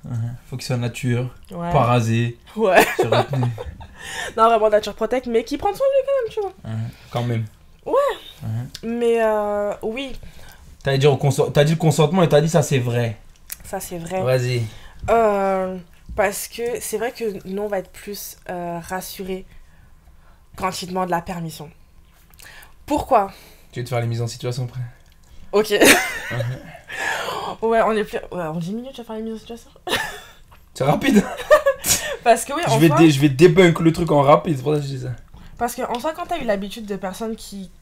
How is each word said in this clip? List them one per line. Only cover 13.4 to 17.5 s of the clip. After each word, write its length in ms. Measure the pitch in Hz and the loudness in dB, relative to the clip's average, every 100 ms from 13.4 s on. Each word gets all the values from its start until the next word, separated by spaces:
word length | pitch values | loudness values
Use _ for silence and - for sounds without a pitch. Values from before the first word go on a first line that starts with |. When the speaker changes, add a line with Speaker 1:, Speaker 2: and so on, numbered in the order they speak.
| - - | -20 -18
Speaker 2:
Ça, 160 | - 196 | -10 -10
c'est 180 | - 175 | -8 -10
vrai. 240 | 165 185 | -6 -2
Speaker 1:
Vas-y. 400 | 127 127 123 123 110 - - - - | 2 2 2 -2 -4 -10 -18 -10 2
Speaker 2:
Euh, 680 | 226 214 202 196 190 185 185 175 - - - | 4 4 2 0 0 -2 -6 -14 -20 -10 -2
parce 320 | 202 196 - | 0 -2 -10
que 140 | - 233 233 | -6 -6 -6
c'est 160 | - 214 | -6 -4
vrai 120 | 233 | -6
que 340 | - 226 190 | -4 -6 -6
nous, 140 | 185 | -8